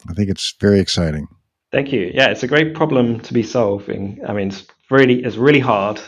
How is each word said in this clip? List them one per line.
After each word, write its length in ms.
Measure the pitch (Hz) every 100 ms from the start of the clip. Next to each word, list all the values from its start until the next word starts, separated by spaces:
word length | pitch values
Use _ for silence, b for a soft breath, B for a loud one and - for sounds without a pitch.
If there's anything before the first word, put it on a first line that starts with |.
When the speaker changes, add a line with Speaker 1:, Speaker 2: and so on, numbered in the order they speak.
| -
Speaker 1:
I 60 |
think 160 | 85 101
it's 240 | 95 - -
very 200 | 101 101
exciting. 480 | 90 - 85 76 71 _ _ _ _
Speaker 2:
Thank 220 | - 139
you. 180 | 135 87
Yeah, 160 | - 131
it's 120 | 107
a 60 | 123
great 260 | 143 156
problem 460 | 156 156 131 120 113
to 140 | -
be 80 | 120
solving. 800 | 104 127 107 101 101 98 98 98 269
I 60 |
mean, 160 | 104 98
it's 180 | 98 - _ -
really, 320 | 135 131 123
it's 140 | 123 104
really 240 | 135 147
hard, 400 | 123 107 98 107